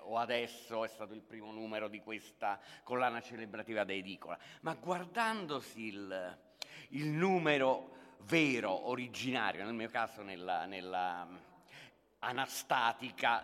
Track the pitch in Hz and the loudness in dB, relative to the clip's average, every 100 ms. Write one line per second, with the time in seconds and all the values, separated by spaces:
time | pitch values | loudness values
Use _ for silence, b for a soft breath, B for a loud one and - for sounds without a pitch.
0 | 87 113 117 120 117 - - 113 110 - | -2 0 2 2 0 -6 -6 -2 -2 -4
1 | 107 110 - 113 107 110 110 107 107 104 | -10 -10 -12 -12 -10 -8 -4 -2 -2 -4
2 | 101 110 - - 104 98 B B - 127 | -8 -8 -10 -4 -2 -2 B B -2 2
3 | 127 117 - 120 110 107 107 110 98 98 | 2 2 -4 -8 -8 -8 -2 0 2 0
4 | 95 92 - 85 B B 160 160 170 180 | -4 -8 -8 -10 B B -6 -4 -2 -2
5 | 175 202 226 220 175 139 - 110 110 98 | -2 0 0 0 -2 -4 -6 -8 -6 -6
6 | 98 95 90 87 - B B B B 135 | -4 -4 -4 -8 -16 B B B B -4
7 | 151 151 190 185 156 147 131 123 - B | 0 2 4 6 6 6 6 4 0 B
8 | B - 104 165 151 120 104 92 117 127 | B -18 2 6 6 6 4 2 0 -2
9 | 123 101 123 123 107 82 101 117 110 120 | -2 -4 0 2 2 0 -2 -4 -2 0
10 | 110 - 98 92 90 87 87 95 92 92 | -2 -4 -10 -6 -2 -2 -2 -6 -4 -2
11 | 90 87 85 90 - - B B B - | 0 -2 -8 -14 -18 -20 B B B -20
12 | _ _ 113 123 135 - - 139 117 117 | _ _ -4 -2 -2 -4 2 4 4 2
13 | 127 - 127 117 | -4 2 4 6